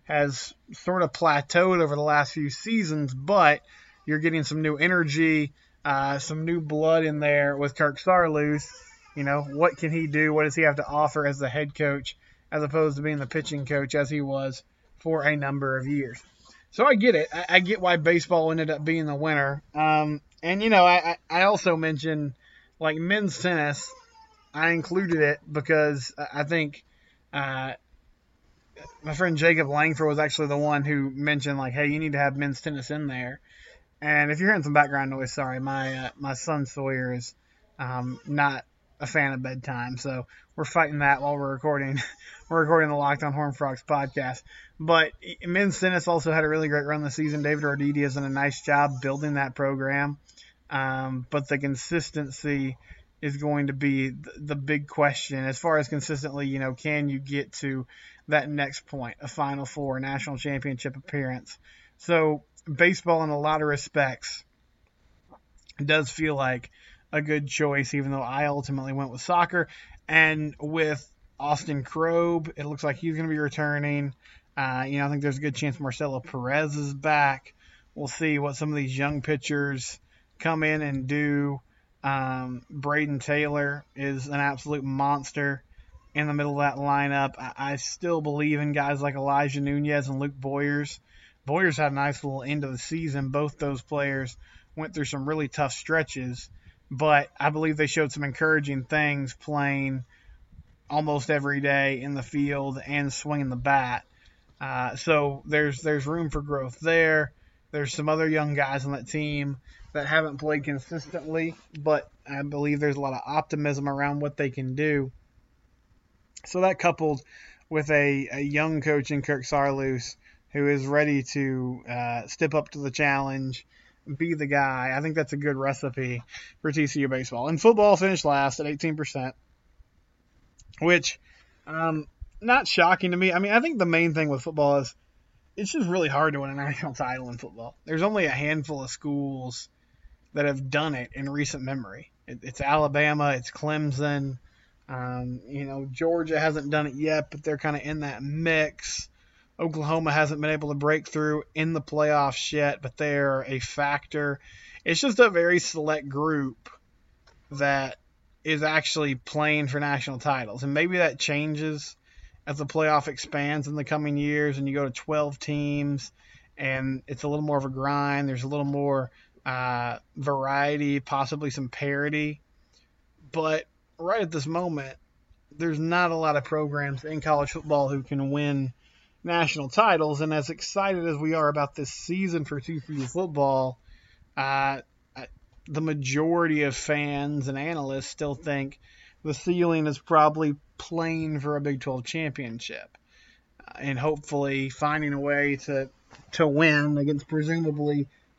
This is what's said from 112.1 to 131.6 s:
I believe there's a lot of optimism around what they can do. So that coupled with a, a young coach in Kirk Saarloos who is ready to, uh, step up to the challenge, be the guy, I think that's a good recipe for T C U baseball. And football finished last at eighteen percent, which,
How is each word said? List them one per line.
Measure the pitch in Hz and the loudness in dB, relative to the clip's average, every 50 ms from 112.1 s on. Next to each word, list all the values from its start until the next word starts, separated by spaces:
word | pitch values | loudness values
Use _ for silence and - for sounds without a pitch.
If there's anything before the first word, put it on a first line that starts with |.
| _ _ _ - | _ _ _ -10
I | 139 139 143 | -8 -6 -6
believe | 143 147 143 147 147 147 143 | -4 -4 -2 0 0 2 2
there's | 147 147 135 | 2 2 2
a | 143 | 0
lot | 139 135 131 | -2 -4 -4
of | - - | -4 -6
optimism | 127 147 156 151 - - 151 147 147 139 139 139 143 | -2 -2 -2 -2 -2 -2 -2 0 0 0 0 -2 -2
around | 139 139 143 143 143 143 | -2 0 0 -2 0 -2
what | 147 147 143 | -2 -4 -2
they | - 143 135 | -2 -2 -2
can | 127 139 131 127 127 | -2 -4 -6 -4 -2
do. | 139 151 151 147 143 135 131 - - _ _ _ _ _ _ _ _ _ _ _ _ _ _ _ _ _ _ _ _ _ _ _ - - | 0 0 2 2 2 0 -2 -6 -14 _ _ _ _ _ _ _ _ _ _ _ _ _ _ _ _ _ _ _ _ _ _ _ -20 -12
So | - - 180 185 | -6 0 2 2
that | 190 185 - | 2 2 2
coupled | - 175 160 - 160 156 147 151 - _ - - - - - - _ _ | 2 0 2 2 0 -2 -2 -2 -6 _ -20 -20 -20 -20 -20 -20 _ _
with | 160 156 143 151 | -4 -2 0 4
a, | 151 147 143 143 139 139 139 - 127 | 4 4 6 4 4 2 -2 -4 -6
a | 139 | -4
young | 143 143 143 147 156 160 160 151 | -4 -2 0 0 0 2 0 0
coach | 127 156 151 147 131 - 147 | 2 2 2 2 2 0 -2
in | 143 127 | -2 0
Kirk | - 147 131 123 | 0 -2 -2 -2
Saarloos | - 151 143 139 139 139 139 135 135 131 123 - - - - _ - - _ _ _ - | 0 0 2 2 2 2 0 0 -2 -2 -2 -4 -8 -12 -18 _ -20 -20 _ _ _ -2
who | 147 143 143 | 0 2 2
is | 143 139 131 139 | 2 2 0 2
ready | 143 147 147 147 143 139 127 - - | 2 4 4 4 2 2 0 -2 -2
to, | 143 139 135 131 131 127 123 127 120 - 120 | -2 -2 0 -2 -2 -4 -4 -6 -8 -8 -8
uh, | 120 120 120 120 120 120 - | -6 -4 -4 -4 -4 -6 -6
step | - - - 165 151 147 | -8 -2 0 0 2 2
up | 151 143 - | 0 -2 -2
to | - 147 | -6 -8
the | 143 135 | -6 -6
challenge, | 123 - 151 143 139 139 139 135 135 135 135 131 123 - - _ _ _ _ _ _ _ _ - 143 | -2 0 2 2 2 2 0 -2 -4 -4 -4 -6 -6 -10 -12 _ _ _ _ _ _ _ _ -12 -6
be | 135 165 170 165 | -4 -2 -2 -2
the | 151 147 139 | -2 -2 0
guy, | 143 143 139 135 131 127 127 131 131 | 2 2 2 2 0 0 -2 -2 -2
I | 139 147 | -2 -2
think | 160 156 | -2 0
that's | 160 147 - 151 | -2 -2 -2 -4
a | |
good | 143 143 147 139 | -2 -2 -2 0
recipe | 131 135 139 135 - - 139 127 135 131 123 123 120 - - - - - - - _ - | 0 0 -2 -2 -2 -4 -6 -4 -4 -4 -4 -4 -6 -8 -12 -16 -18 -18 -20 -14 _ -4
for | 156 139 | -2 0
T | 160 151 139 | 2 0 2
C | - 151 139 | 2 0 0
U | 131 | 0
baseball. | 131 131 131 - 127 117 123 | 0 -2 -4 -4 -4 -4 -2
And | 151 165 143 | 0 0 6
football | - 226 233 208 208 208 196 | 6 8 8 8 8 8 8
finished | 160 185 196 190 160 - | 6 6 4 2 2 2
last | 147 143 139 139 135 - - | 2 4 4 4 2 0 -2
at | 151 | -4
eighteen | 147 151 143 - 165 151 | -4 -4 -2 -2 -2 -2
percent, | 156 147 - - 143 131 131 - _ _ _ _ _ _ _ _ - - _ _ _ _ _ _ _ _ _ _ _ _ _ _ - - - - - | -2 -4 -6 -6 -6 -6 -6 -8 _ _ _ _ _ _ _ _ -20 -20 _ _ _ _ _ _ _ _ _ _ _ _ _ _ -20 -20 -20 -8 0
which, | 156 170 175 170 - - - - _ _ _ _ _ _ _ _ | 4 4 6 6 4 0 -4 -6 _ _ _ _ _ _ _ _